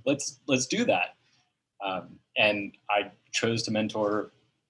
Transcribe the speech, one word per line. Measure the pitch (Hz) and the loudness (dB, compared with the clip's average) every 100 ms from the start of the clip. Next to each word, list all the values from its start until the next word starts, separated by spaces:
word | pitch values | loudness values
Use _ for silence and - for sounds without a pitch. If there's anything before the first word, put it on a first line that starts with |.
let's, | 131 147 - - - | -2 -2 -4 -10 0
let's | 127 127 | 0 2
do | 285 240 | 0 0
that." | 180 - - _ _ _ _ _ _ | 0 -2 -8 _ _ _ _ _ _
Um, | 98 92 87 - _ 131 | -6 -6 -8 -20 _ 2
and | 107 104 101 - - | 2 2 -4 -12 0
I | 104 101 - _ | 0 0 -10 _
chose | - 117 117 | -2 0 0
to | 113 | 0
mentor, | 107 107 110 104 104 - _ _ _ | 0 0 0 0 0 -4 _ _ _